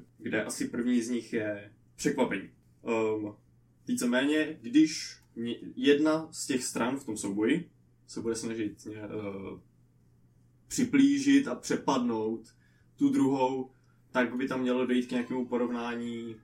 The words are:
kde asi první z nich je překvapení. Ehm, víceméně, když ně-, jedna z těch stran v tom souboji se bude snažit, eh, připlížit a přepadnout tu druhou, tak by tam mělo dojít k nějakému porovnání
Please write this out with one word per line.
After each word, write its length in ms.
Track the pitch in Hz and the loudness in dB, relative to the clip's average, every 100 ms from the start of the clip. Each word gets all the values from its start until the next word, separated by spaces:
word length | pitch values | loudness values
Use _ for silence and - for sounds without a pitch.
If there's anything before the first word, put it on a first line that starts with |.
| - - | -8 -12
kde 260 | - 110 | -6 -4
asi 240 | 123 - 131 | -4 -4 -4
první 340 | 123 120 123 | -2 2 2
z 80 | 113 | 2
nich 240 | 120 - | -4 -4
je 380 | 113 107 101 104 - _ - | -4 -4 -6 -10 -20 _ -4
překvapení. 540 | 147 131 123 98 - - _ _ | -2 2 0 -2 -8 -18 _ _
Ehm, 500 | 120 113 110 110 104 - _ _ _ _ - | -2 0 0 -2 -6 -12 _ _ _ _ -4
víceméně, 680 | 123 123 123 143 156 151 - | -2 2 2 4 2 0 -4
když 560 | 117 143 156 - - - _ - | 2 6 6 2 -10 -14 _ -8
ně-, 200 | 120 - 92 - | -6 -6 -10 0
jedna 520 | 139 143 156 156 160 | 4 6 4 0 -2
z 140 | - - | -8 -4
těch 160 | 127 | -4
stran 340 | - - 120 139 | -2 -2 -2 -4
v 80 | - | -6
tom 120 | 104 | -6
souboji 520 | 104 101 110 170 175 _ _ _ - | -4 0 2 2 -2 _ _ _ -16
se 140 | 117 | -8
bude 140 | 113 110 | -4 -4
snažit, 520 | 117 113 104 - 107 | -4 -4 -6 -8 -14
eh, 60 | 107 101 107 101 98 95 87 - _ _ _ _ _ _ _ _ _ - | -12 -10 -8 -8 -10 -12 -14 -20 _ _ _ _ _ _ _ _ _ -8
připlížit 800 | - 120 139 139 139 139 139 117 | -2 2 6 6 4 6 6 4
a 80 | - | -4
přepadnout 880 | - 120 - 135 120 110 110 110 - _ _ _ _ - | -4 -2 0 0 0 0 -2 -4 -10 _ _ _ _ 0
tu 140 | 143 | 2
druhou, 600 | 139 135 135 131 131 127 _ _ _ _ | 4 2 2 0 0 -6 _ _ _ _
tak 240 | 131 117 123 | 0 0 0
by 120 | 135 | -2
tam 140 | 131 | -2
mělo 240 | 127 127 123 | 0 2 2
dojít 200 | 123 123 | 0 0
k 40 | |
nějakému 340 | 123 120 127 123 | -2 -2 -4 -2
porovnání 880 | 120 120 120 117 120 120 117 117 110 | 0 0 -2 -4 -6 -6 -8 -10 -12